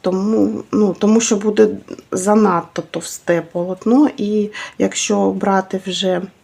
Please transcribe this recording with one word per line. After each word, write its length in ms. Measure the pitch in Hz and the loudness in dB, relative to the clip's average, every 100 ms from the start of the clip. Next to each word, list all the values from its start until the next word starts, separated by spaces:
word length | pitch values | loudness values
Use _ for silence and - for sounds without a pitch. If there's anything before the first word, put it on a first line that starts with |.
Тому, 600 | - 190 196 220 202 220 - | -2 -2 0 0 0 -2 -4
ну, 240 | 202 208 - | 0 0 2
тому 220 | 208 220 | 4 4
що 160 | 233 202 | 2 0
буде 320 | 214 208 214 - - - - | 0 4 2 2 -12 -18 -8
занадто 720 | 185 185 214 208 175 170 - | -4 2 4 4 2 -4 -10
товсте 600 | 160 165 170 - - 175 160 | -8 -10 -10 -14 -2 -2 -2
полотно, 580 | 175 180 185 - 247 294 - | -8 -6 -6 2 4 4 0
і 340 | 208 214 208 - - - | -2 -2 -2 -6 -16 -4
якщо 520 | 196 190 - 202 196 | -2 -2 -2 0 0
брати 500 | 190 196 190 190 185 190 | 0 0 0 -2 -8 -6
вже 360 | 180 185 180 185 _ | -4 -2 -2 -4 _